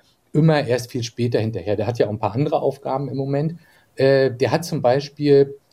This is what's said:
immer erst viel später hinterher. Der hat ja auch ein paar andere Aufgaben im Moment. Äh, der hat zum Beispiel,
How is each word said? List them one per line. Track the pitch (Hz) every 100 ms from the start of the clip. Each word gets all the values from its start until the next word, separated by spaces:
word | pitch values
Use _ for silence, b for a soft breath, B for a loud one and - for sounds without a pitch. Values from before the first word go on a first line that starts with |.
| B _ _
immer | 156 160 151 110
erst | 120 120
viel | 127
später | 117 - 120 120
hinterher. | 110 104 90 101
Der | 107
hat | 120
ja | 104
auch |
ein | 104
paar | 104
andere | 110 151 151
Aufgaben | 139 - 135 135 139
im | 131
Moment. | 135 139 156 170 B B B -
Äh, | 135 135 135
der | 117 123
hat | 156
zum | 170 143
Beispiel, | 123 135 143 - 147 139 143 - _